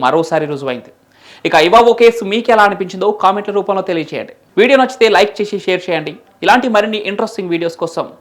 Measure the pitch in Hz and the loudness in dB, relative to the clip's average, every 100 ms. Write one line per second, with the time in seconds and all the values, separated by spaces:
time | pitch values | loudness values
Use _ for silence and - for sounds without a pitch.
0 | 127 156 160 160 151 143 139 123 - _ | 0 0 0 -2 -2 -6 -6 -8 -12 _
1 | _ _ _ - - - 165 220 240 233 | _ _ _ -10 0 2 4 6 4 6
2 | 233 233 196 214 240 226 202 196 185 185 | 4 2 -2 -4 0 2 2 0 -8 -4
3 | 196 208 190 202 202 202 190 190 190 170 | -4 0 0 -2 -4 -4 -2 -4 -2 -4
4 | 151 135 - - _ - 240 269 262 - | -6 -10 -12 -16 _ 2 4 4 2 0
5 | 226 190 208 - 208 196 - 180 180 165 | 2 4 2 -2 -6 -6 -4 -4 -4 -6
6 | 156 - _ _ 175 240 254 214 214 214 | -6 -14 _ _ 0 2 2 0 0 -4
7 | 185 208 220 - 185 170 170 165 165 - | -6 -6 -6 -6 -6 -4 -4 -6 -8 -6
8 | 127 - | -8 -12